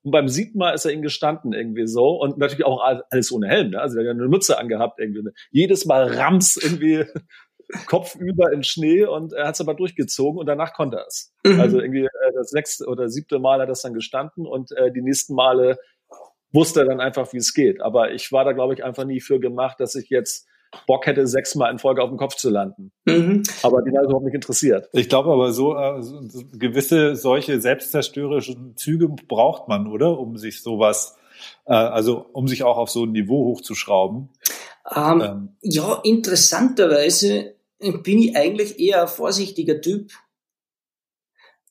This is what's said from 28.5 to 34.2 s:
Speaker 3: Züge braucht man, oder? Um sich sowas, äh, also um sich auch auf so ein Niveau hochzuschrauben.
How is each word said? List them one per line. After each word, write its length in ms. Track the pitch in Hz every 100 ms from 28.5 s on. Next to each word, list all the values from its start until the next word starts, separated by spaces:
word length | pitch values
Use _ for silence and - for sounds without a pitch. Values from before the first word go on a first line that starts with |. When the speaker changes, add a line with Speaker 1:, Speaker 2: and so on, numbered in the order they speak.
| 123 127 117
Speaker 3:
Züge 300 | - 160 165
braucht 600 | 147 - 110 117 - -
man, 200 | 101 104
oder? 300 | 107 156 160
Um 200 | 117 113
sich 240 | 107 -
sowas, 560 | - 110 107 107 - _ _ - - - -
äh, 80 |
also 540 | 113 113 117 110 120 -
um 160 | 139 131
sich 140 | 123
auch 160 | 123 117
auf 100 | 117
so 160 | 117
ein 80 | 117
Niveau 320 | 110 101 135
hochzuschrauben. 880 | 123 120 - 104 - 98 95 113